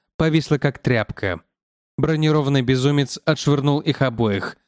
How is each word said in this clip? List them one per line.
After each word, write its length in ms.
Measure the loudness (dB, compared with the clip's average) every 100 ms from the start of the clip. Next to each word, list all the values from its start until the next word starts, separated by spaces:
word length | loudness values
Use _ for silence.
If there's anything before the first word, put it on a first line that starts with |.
| _ -2
повисла 400 | 0 0 0 0
как 220 | -2 -2
тряпка. 640 | 0 0 -2 -6 -6 -6 -10 _ _ _ _ -4
Бронированный 640 | -2 2 2 2 2 2
безумец 580 | 2 2 2 0 -2 -4 -4
отшвырнул 540 | -2 0 2 2 0
их 220 | 0 0
обоих. 560 | -2 0 0 0 -6 -12